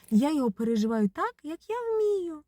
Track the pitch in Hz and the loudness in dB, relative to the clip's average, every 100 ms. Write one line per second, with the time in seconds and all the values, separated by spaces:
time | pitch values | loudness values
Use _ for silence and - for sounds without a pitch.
0 | - 214 285 302 247 196 226 233 220 226 | 0 2 4 2 0 -2 -2 0 0 2
1 | 208 320 440 - 294 330 - 466 466 440 | 0 0 -6 -6 -12 -14 -6 -6 -2 0
2 | 415 403 339 302 | 0 0 -4 -10